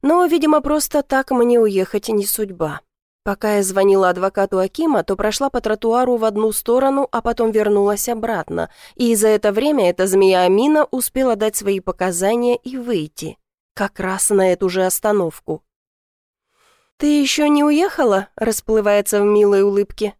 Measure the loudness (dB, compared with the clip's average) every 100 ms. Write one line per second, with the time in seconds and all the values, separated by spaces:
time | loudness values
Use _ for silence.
0 | 2 2 4 2 2 0 2 -2 0 -4
1 | -2 -2 0 0 2 4 2 0 -2 -4
2 | -2 -4 -2 -4 -6 -6 -8 -8 _ _
3 | _ _ -8 -4 -2 0 0 2 4 4
4 | 4 2 -2 -2 -2 0 -2 -2 0 0
5 | -2 -2 -2 -2 -4 -4 -4 -4 0 0
6 | 0 0 0 0 -2 -2 0 0 2 0
7 | -2 -4 -4 -2 0 0 2 2 2 0
8 | -4 -4 -4 -6 -6 -6 -6 -10 -20 _
9 | 0 2 2 2 2 0 0 2 2 0
10 | 0 4 4 4 4 2 2 2 0 -2
11 | -6 -2 -2 0 -2 -4 -4 -4 -4 -4
12 | -4 -2 -2 0 0 -2 -4 -12 -4 -4
13 | -4 -10 -14 -16 _ _ _ -8 -8 -6
14 | -6 -4 0 2 2 2 -2 0 -2 -2
15 | 0 0 -2 -6 -12 -12 _ _ _ _
16 | _ _ _ _ _ _ _ _ _ _
17 | 0 2 0 0 2 4 2 2 0 0
18 | 0 0 -2 -6 -4 -4 -2 0 2 0
19 | 0 0 2 4 4 4 2 0 -4 -4
20 | -8 -8